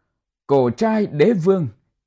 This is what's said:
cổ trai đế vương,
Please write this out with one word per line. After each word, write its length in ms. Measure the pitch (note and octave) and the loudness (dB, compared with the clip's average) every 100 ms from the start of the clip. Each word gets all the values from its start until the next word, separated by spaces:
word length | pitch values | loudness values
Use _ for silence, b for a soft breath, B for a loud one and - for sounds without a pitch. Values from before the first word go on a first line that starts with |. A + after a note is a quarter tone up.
| _ _ _ _ - | _ _ _ _ -2
cổ 220 | C#3 B2 | 0 2
trai 380 | A#2+ A3 A3 G3+ | 0 -2 0 -2
đế 260 | D3 F3 | 0 2
vương, 340 | A3 E3 F#3+ C3+ - _ _ | 2 0 0 -4 -10 _ _